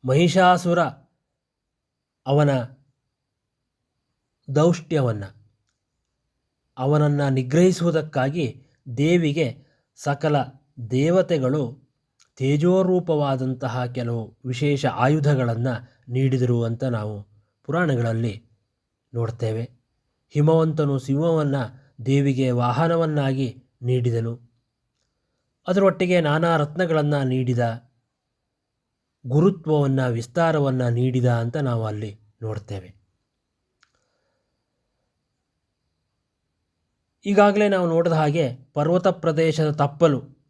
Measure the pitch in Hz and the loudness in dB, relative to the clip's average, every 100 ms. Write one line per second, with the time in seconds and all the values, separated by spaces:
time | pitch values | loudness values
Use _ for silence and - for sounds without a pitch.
0 | 127 139 175 180 180 180 180 175 151 - | 2 2 4 6 4 4 2 0 0 -4
1 | _ _ _ _ _ _ _ _ _ _ | _ _ _ _ _ _ _ _ _ _
2 | _ _ 139 143 147 135 120 - _ _ | _ _ 0 2 2 0 -4 -14 _ _
3 | _ _ _ _ _ _ _ _ _ _ | _ _ _ _ _ _ _ _ _ _
4 | _ _ _ _ - 139 165 175 - 156 | _ _ _ _ -4 2 2 2 -2 -2
5 | 127 107 98 - _ _ _ _ _ _ | 0 -2 -8 -16 _ _ _ _ _ _
6 | _ _ _ _ _ _ _ - 131 151 | _ _ _ _ _ _ _ -4 0 2
7 | 147 143 143 131 127 151 185 180 170 160 | 2 2 0 0 0 4 4 2 0 -2
8 | 156 139 131 165 127 - _ _ - 117 | -2 -2 -2 -2 -6 -8 _ _ -12 -2
9 | 151 180 160 143 139 117 _ _ _ _ | 2 2 2 0 -4 -4 _ _ _ _
10 | 143 139 156 143 123 - _ - 113 127 | -6 -2 0 0 -2 -10 _ -16 -4 -2
11 | 151 185 180 165 127 147 120 - _ _ | 2 2 0 -2 0 -2 -4 -10 _ _
12 | _ _ _ _ 135 147 175 185 185 180 | _ _ _ _ -2 2 2 2 2 0
13 | 175 156 143 135 131 127 131 120 123 127 | 0 -2 0 -2 -4 -4 -6 -4 -6 -4
14 | 120 117 110 _ 127 123 147 139 135 - | -4 -6 -8 _ -10 -4 -2 0 -2 0
15 | 127 151 143 139 120 113 127 120 - _ | 2 2 2 2 0 -2 -2 -4 -10 _
16 | - 127 135 127 123 120 113 117 131 113 | -6 -2 0 0 2 0 0 -4 -4 -4
17 | 107 104 - _ _ _ - 160 175 127 | -6 -10 -16 _ _ _ -6 -2 0 0
18 | 117 113 113 101 _ _ _ _ _ _ | -2 -2 -4 -6 _ _ _ _ _ _
19 | _ 117 113 120 110 110 120 _ _ _ | _ -6 -6 -4 -4 -4 -8 _ _ _
20 | _ _ _ 147 151 160 160 156 147 135 | _ _ _ 0 2 4 2 0 -2 -2
21 | 135 135 170 160 151 139 113 - _ - | -2 -2 0 0 0 -2 -6 -12 _ -10
22 | 120 139 139 131 131 123 120 123 165 170 | 0 0 2 0 0 0 0 0 0 0
23 | 160 151 135 135 127 - _ _ 123 127 | 0 0 -2 -2 -4 -8 _ _ -2 -2
24 | 120 117 117 117 _ _ _ _ _ _ | 0 -2 -4 -8 _ _ _ _ _ _
25 | _ _ _ _ _ _ - 185 196 - | _ _ _ _ _ _ -4 2 2 2
26 | 180 180 151 156 170 165 147 151 180 156 | 0 2 2 2 2 0 0 -2 -2 0
27 | 147 147 131 127 123 123 117 113 _ _ | 0 0 0 -2 -2 0 -2 -4 _ _
28 | _ _ _ _ _ _ _ _ _ _ | _ _ _ _ _ _ _ _ _ _
29 | _ _ 123 139 185 196 156 151 139 135 | _ _ -2 2 2 0 -2 0 2 0
30 | 127 117 - 170 165 156 139 127 123 120 | 0 -4 -6 -2 0 2 0 0 0 0
31 | 127 127 123 117 117 151 135 117 110 104 | 0 0 0 0 -2 -4 -4 -4 -4 -8
32 | 107 104 _ _ 110 104 - 98 92 _ | -12 -14 _ _ -10 -10 -10 -14 -14 _
33 | _ _ _ _ _ _ _ _ _ _ | _ _ _ _ _ _ _ _ _ _
34 | _ _ _ _ _ _ _ _ _ _ | _ _ _ _ _ _ _ _ _ _
35 | _ _ _ _ _ _ _ _ _ _ | _ _ _ _ _ _ _ _ _ _
36 | _ _ _ _ _ _ _ _ _ _ | _ _ _ _ _ _ _ _ _ _
37 | _ _ 202 202 202 202 208 190 175 165 | _ _ 0 6 6 6 2 2 2 0
38 | 170 156 151 156 139 120 _ 147 151 180 | 2 2 2 0 -2 -4 _ -4 0 2
39 | 190 180 165 156 160 156 151 151 143 - | 0 0 -2 0 0 2 -2 0 -2 2
40 | 165 131 - _ | 2 2 -6 _